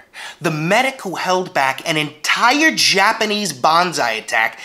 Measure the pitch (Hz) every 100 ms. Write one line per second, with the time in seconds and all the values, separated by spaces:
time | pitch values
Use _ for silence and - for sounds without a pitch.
0 | - - - - 165 156 165 214 262 262
1 | 196 156 180 185 180 147 135 165 - 156
2 | 151 - - - 226 294 320 - - 190
3 | 202 226 214 208 202 131 156 165 180 151
4 | 120 110 - 117 113 -